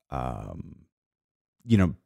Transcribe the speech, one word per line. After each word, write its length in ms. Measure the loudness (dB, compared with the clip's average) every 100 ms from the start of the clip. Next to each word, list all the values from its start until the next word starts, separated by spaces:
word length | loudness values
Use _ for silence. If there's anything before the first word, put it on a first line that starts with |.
| _
um, 680 | -8 -6 -8 -12 -14 -16 -20 _ _ _ _ _ _ _ _
you 140 | 2 4
know, 180 | 4 0